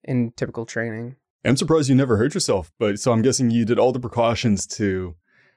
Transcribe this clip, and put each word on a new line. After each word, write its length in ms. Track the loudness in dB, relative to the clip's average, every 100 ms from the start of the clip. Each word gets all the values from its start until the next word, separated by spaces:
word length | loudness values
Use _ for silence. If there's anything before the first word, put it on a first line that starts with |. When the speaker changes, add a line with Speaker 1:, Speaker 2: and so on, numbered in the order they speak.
Speaker 1:
in 280 | -4 -2 -2
typical 340 | -4 -8 -8 -8
training. 520 | -6 -6 -8 -12 -16 _ _ -2
Speaker 2:
I'm 100 | 0
surprised 320 | 2 2 4
you 60 |
never 240 | 2 4 2
hurt 160 | 0
yourself, 380 | 0 0 -2 -2 -4
but 200 | -2 0
so 120 | 0
I'm 100 | 2
guessing 300 | 2 2 2
you 120 | 2
did 140 | 2 2
all 140 | 2
the 80 | 0
precautions 640 | -4 0 0 2 0 0 -2
to, 480 | -4 -2 -2 -6 -12 _ _ _